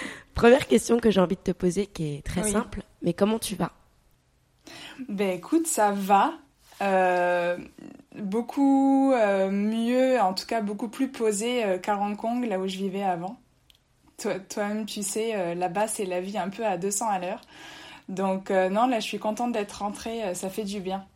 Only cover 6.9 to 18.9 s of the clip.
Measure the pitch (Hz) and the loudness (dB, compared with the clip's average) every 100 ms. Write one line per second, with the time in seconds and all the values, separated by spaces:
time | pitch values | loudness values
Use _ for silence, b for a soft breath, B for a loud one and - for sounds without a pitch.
6.9 | 190 185 180 175 175 175 175 - - - | 4 4 4 2 2 0 -4 -8 -16 -18
7.9 | - - - 202 220 233 - 277 269 269 | -18 -18 -10 -4 -4 -2 2 4 6 6
8.9 | 269 269 254 208 196 196 196 208 226 233 | 6 4 4 4 4 2 2 0 0 2
9.9 | 254 262 247 190 190 - 233 208 208 226 | 4 4 4 2 0 -4 -2 -2 -4 -6
10.9 | - 269 - 220 202 233 247 208 185 214 | -4 -4 0 0 0 0 0 0 0 -2
11.9 | 202 202 208 226 240 240 190 190 190 196 | -2 -2 -4 -4 -2 -2 -2 -4 -4 -4
12.9 | 196 196 170 180 247 _ _ _ _ _ | -2 -2 -2 -4 -10 _ _ _ _ _
13.9 | _ _ - 214 190 196 - 208 214 214 | _ _ -8 -4 -4 -6 -4 -2 -4 -6
14.9 | 214 202 214 226 214 170 175 180 175 220 | -6 -4 -4 -2 -2 -2 -2 -2 0 -2
15.9 | 220 185 180 185 208 185 202 220 180 196 | -2 -4 -4 -4 -4 -6 -4 -2 -2 -2
16.9 | 202 226 190 180 226 - B B B B | -2 -2 -2 -4 -8 -12 B B B B
17.9 | B B 190 190 190 190 196 185 202 254 | B B -2 -2 -2 0 2 2 4 2